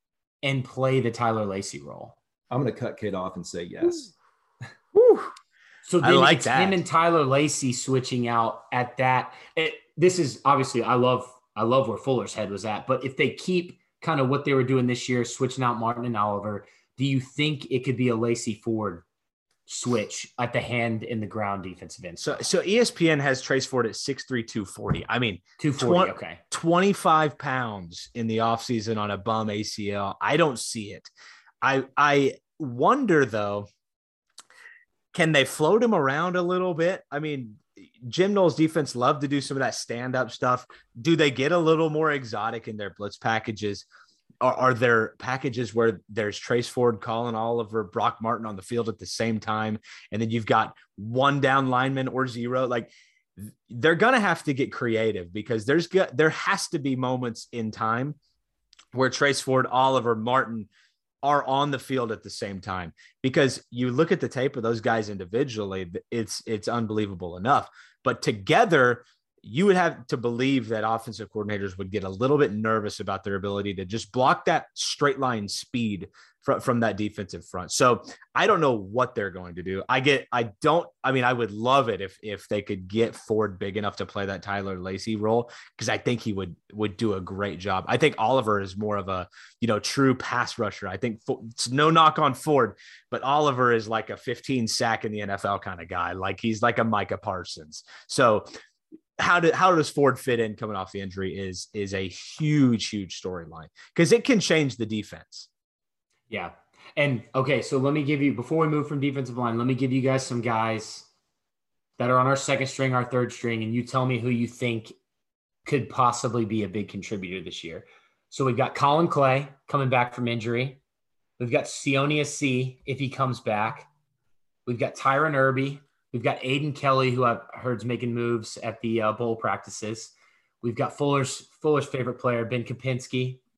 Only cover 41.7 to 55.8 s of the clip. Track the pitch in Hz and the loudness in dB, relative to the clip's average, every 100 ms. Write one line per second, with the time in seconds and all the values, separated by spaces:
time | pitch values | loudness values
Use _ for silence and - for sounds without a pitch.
41.7 | 160 160 151 156 143 120 107 107 117 117 | 4 2 2 0 0 -4 -4 -4 -6 -8
42.7 | 107 101 92 101 - - 113 113 104 104 | -8 -10 -8 -10 -4 -2 0 -2 -4 -4
43.7 | 101 - - _ _ _ _ 127 - 127 | -6 -10 -20 _ _ _ _ 0 4 2
44.7 | 120 123 113 110 - - 131 143 113 117 | 4 4 4 2 -4 -8 -4 -4 -4 -2
45.7 | 110 117 92 - 107 104 98 - 123 120 | 2 2 2 -4 -4 -4 -4 -2 -2 0
46.7 | - 120 107 120 113 120 110 113 120 107 | 2 2 2 -2 -4 -2 -2 -2 -2 -2
47.7 | 110 98 117 110 - 110 113 110 98 - | -4 -4 0 0 0 -2 -4 -6 -12 -6
48.7 | 120 113 110 - - 113 110 - 107 110 | -2 -2 -6 -10 -4 -2 -2 -2 -2 -2
49.7 | 107 - - - 110 113 113 107 117 107 | -4 -10 -20 -10 -4 -2 -2 2 2 2
50.7 | - _ - 104 120 139 143 131 135 135 | -4 _ -14 -4 2 4 4 4 4 4
51.7 | 123 135 135 131 127 131 117 120 127 127 | 2 0 0 -2 -2 -4 -4 -4 -2 0
52.7 | 120 113 _ _ _ _ - 104 - _ | -2 -6 _ _ _ _ -16 -16 -16 _
53.7 | 120 151 170 226 262 202 170 - 135 117 | 0 4 6 4 4 2 0 -2 -2 -2
54.7 | - 123 110 113 101 87 98 104 117 107 | -2 0 2 0 -2 -6 -8 -4 -4 2
55.7 | 156 | 2